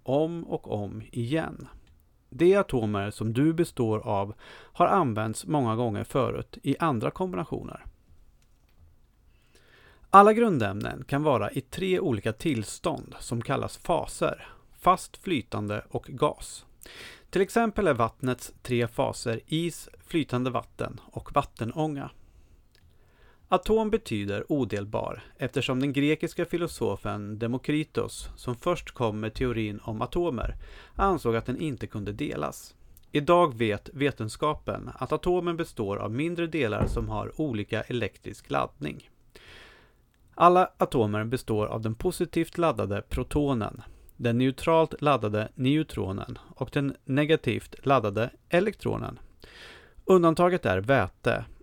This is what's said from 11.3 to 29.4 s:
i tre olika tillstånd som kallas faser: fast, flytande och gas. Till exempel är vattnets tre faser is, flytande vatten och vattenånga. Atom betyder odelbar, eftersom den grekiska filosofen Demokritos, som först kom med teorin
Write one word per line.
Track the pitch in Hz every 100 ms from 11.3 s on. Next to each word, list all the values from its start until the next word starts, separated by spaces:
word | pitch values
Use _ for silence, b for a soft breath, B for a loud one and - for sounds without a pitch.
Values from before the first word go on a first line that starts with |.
| 117 101
i | 143
tre | - 156 190 180
olika | 180 107 110
tillstånd | - 170 117 104 - 175 123 - -
som | - 120
kallas | 131 127 107 -
faser: | - 165 - - 170 - B B B -
fast, | 180 185 - -
flytande | 190 143 - 107 104 104 -
och | -
gas. | - 135 147 - - - - - B B B B B
Till | 185
exempel | 196 233 226 208 185
är |
vattnets | 127 113 - 127 123 - -
tre | - 120 117
faser | - 120 - - 113 -
is, | 156 170 - - - -
flytande | 170 135 123 127
vatten | 120 - - 113 - -
och | - -
vattenånga. | 143 - - 113 160 156 143 - - - - - - _ _ b b b b b b -
Atom | 185 - 220 214
betyder | 220 - 107 101 101 -
odelbar, | 147 117 104 104 117 50 - - -
eftersom | 127 135 123 127
den | 143
grekiska | 135 147 156 170 -
filosofen | 170 170 170 - 107 98 107 104 104 107
Demokritos, | 117 123 - 151 151 113 104 - - -
som | -
först | 117 180 175 -
kom | - 113 107
med | 110
teorin | -